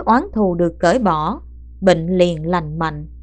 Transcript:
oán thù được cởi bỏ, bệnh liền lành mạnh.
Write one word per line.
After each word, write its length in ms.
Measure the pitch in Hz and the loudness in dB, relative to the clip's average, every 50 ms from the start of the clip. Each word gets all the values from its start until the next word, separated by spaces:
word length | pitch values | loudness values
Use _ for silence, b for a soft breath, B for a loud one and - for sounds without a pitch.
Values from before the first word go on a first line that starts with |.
| - | 2
oán 180 | 208 226 247 370 415 - | 2 2 2 0 -2 -2
thù 220 | 226 208 185 175 | 0 0 2 2
được 240 | 170 175 170 170 - | 2 0 0 0 0
cởi 200 | - 170 190 262 | 2 2 2 4
bỏ, 420 | 226 190 160 156 151 170 233 - - - - - - - - - | 2 0 0 0 -2 -4 -6 -6 -10 -16 -18 -20 -20 -20 -10 0
bệnh 360 | 185 190 175 160 160 170 185 | 2 4 4 4 2 0 2
liền 280 | 185 180 175 170 151 156 | 2 2 2 2 -2 -4
lành 340 | 165 185 175 160 151 151 165 | -2 -2 -2 -4 -6 -6 -6
mạnh. 280 | 160 156 147 151 151 - - - | -6 -6 -6 -8 -12 -14 -16 -18